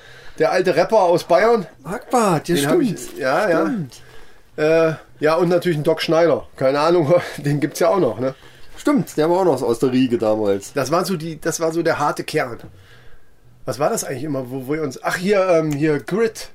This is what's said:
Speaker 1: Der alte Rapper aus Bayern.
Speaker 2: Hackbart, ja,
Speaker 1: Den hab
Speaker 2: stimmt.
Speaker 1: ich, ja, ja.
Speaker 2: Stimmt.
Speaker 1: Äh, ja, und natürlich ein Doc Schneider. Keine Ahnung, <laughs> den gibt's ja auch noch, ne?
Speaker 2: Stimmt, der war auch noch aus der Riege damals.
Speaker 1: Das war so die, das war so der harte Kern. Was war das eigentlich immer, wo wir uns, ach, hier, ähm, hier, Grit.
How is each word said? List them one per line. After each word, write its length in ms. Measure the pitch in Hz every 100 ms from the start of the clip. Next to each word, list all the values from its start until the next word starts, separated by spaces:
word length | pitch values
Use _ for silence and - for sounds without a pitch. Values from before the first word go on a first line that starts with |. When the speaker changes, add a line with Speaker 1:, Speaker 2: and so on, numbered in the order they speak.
| - - - -
Speaker 1:
Der 120 | -
alte 260 | 185 180 147
Rapper 240 | - 220
aus 240 | 175 175
Bayern. 420 | - 170 226 226 165 -
Speaker 2:
Hackbart, 640 | 156 226 - 247 208 151 -
ja, 60 |
Speaker 1:
Den 120 | 156 143
hab 60 | 180
Speaker 2:
stimmt. 220 | 247 - -
Speaker 1:
ich, 40 | 117
ja, 320 | 131 156 208
ja. 100 | 165 320
Speaker 2:
Stimmt. 360 | 226 135 - - - - - - -
Speaker 1:
Äh, 360 | 151 165 160 151 - -
ja, 140 | 147
und 140 | 165 175
natürlich 260 | 175 175 151
ein 60 |
Doc 160 | 151 160
Schneider. 460 | - 160 165 117 - -
Keine 240 | 135 143
Ahnung, 320 | 160 175 143 175 -
<laughs> 80 | -
den 240 | 143 143
gibt's 200 | 147 -
ja 80 | 175
auch 120 | 196
noch, 180 | 131 107
ne? 160 | 131 - - - - -
Speaker 2:
Stimmt, 360 | 285 277 - -
der 100 | 160
war 120 | 180
auch 40 |
noch 180 | 180 131
aus 160 | 117 117
der 140 | 135
Riege 240 | 127 131 117
damals. 560 | 110 110 101 98 -
Speaker 1:
Das 180 | 139 135
war 140 | 170
so 120 | 185 170
die, 200 | 165 156
das 220 | 165 156
war 100 | 165
so 100 | 165
der 160 | 160 143
harte 260 | 147 165
Kern. 340 | - 151 131 113 98 - - - - - - - - - -
Was 120 | 113
war 120 | 156
das 140 | 226
eigentlich 200 | - 131
immer, 260 | 156 135 123
wo 220 | 135 127
wir 100 | 156
uns, 180 | 147 -
ach, 140 | 170 185
hier, 300 | 185 202 185
ähm, 200 | 165 156
hier, 280 | 143 156 147
Grit. 480 | - 190 220 - -